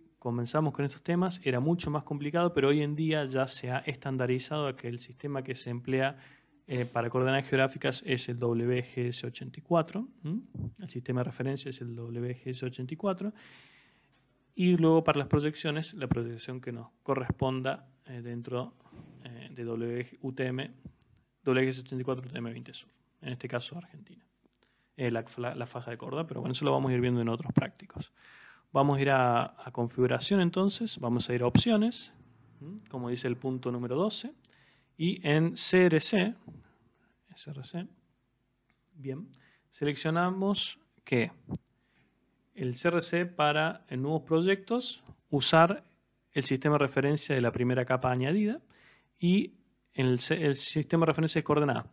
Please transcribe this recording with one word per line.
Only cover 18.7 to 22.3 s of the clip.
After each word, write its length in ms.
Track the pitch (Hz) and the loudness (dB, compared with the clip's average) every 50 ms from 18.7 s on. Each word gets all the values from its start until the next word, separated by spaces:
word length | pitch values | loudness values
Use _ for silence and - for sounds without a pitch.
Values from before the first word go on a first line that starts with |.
| - _ _ - - - - - - - - | -12 _ _ -20 -20 -20 -20 -20 -20 -20 -20
eh, 260 | 123 120 117 - - | -18 -18 -18 -18 -16
de 120 | 139 123 120 | -14 -10 -8
W 400 | 117 113 113 117 120 120 123 123 | -6 -4 -4 -4 -4 -4 -6 -6
G 140 | - - - | -8 -12 -10
U 120 | - 131 127 | -10 -8 -6
T 120 | - 131 | -4 -4
M, 260 | 127 127 131 147 - - - - - - _ _ _ _ _ _ _ _ _ _ | -2 -2 -4 -6 -8 -12 -18 -20 -20 -20 _ _ _ _ _ _ _ _ _ _
W 220 | 135 127 127 131 | 2 4 4 4
G 40 | 131 | 2
S 120 | 127 131 | 0 -4
ochenta 200 | 127 - 135 127 | -8 -8 -8 -6
y 20 | 127 | -4
cuatro 240 | 135 131 127 127 | -4 -4 -6 -6
U 20 | |
T 80 | 123 | -10